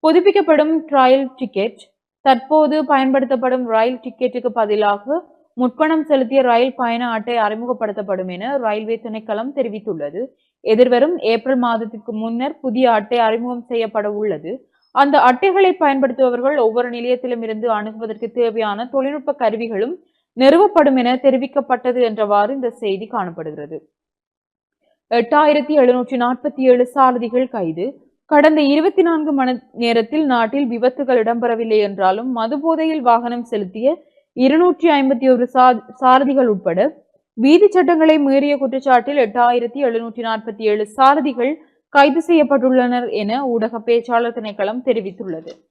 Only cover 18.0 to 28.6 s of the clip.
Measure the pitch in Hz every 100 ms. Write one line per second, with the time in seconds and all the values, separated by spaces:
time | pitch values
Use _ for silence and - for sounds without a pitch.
18 | 220 214 233 240 233 220 214 202 247 269
19 | 269 285 269 277 233 214 233 214 226 359
20 | _ _ _ - 262 320 415 349 285 262
21 | 240 254 269 262 262 285 277 247 254 247
22 | 240 214 208 202 208 277 247 226 214 196
23 | 214 233 180 170 160 151 147 160 _ _
24 | _ _ _ _ _ _ _ _ _ _
25 | _ 233 240 302 302 294 294 302 254 247
26 | 247 262 240 247 294 - 262 247 247 277
27 | 262 247 233 247 254 233 175 160 214 285
28 | _ _ _ 302 302 311